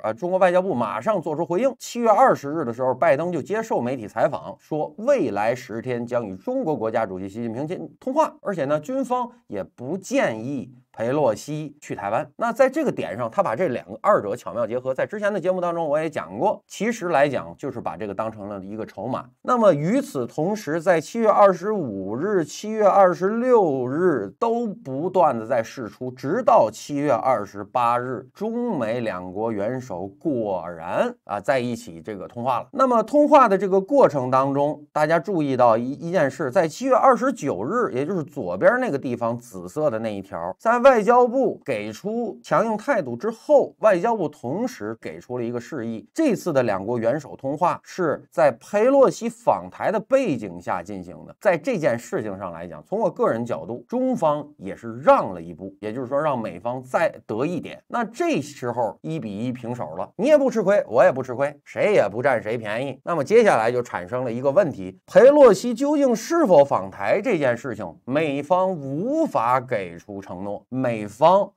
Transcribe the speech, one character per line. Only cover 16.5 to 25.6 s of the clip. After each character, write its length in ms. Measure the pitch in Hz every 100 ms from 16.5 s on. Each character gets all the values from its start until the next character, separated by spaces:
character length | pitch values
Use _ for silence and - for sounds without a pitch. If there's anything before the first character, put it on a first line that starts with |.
| - _
其 260 | - 208
实 160 | 233 180
来 180 | 151 147
讲 280 | 120 85 85
就 140 | 143
是 100 | 117
把 160 | 92 85
这 100 | 104
个 60 |
当 180 | 98 110
成 200 | 107 101
了 100 | 101
一 160 | 95 107
个 80 |
筹 220 | 104 - 110
码。 180 | 113 - _
那 160 | - 247
么 160 | 214
与 280 | 147 156 254
此 260 | 294 143 120
同 280 | - 160
时， 260 | 208 147 165
在 200 | 165 170
七 200 | 147 233
月 80 | 220
二 240 | 202 202
十 180 | 175 185
五 460 | 214 139 98 95 113
日、 280 | 190 196
七 260 | 151 - 214
月 140 | 220
二 300 | 202 196 190
十 140 | 156 190
六 580 | 226 254 240 180 135 127
日 420 | 143 180 139 98 -
都 260 | 233 233 240
不 420 | 185 - 131 175
断 280 | 185 160 117
的 100 | 110
在 160 | 127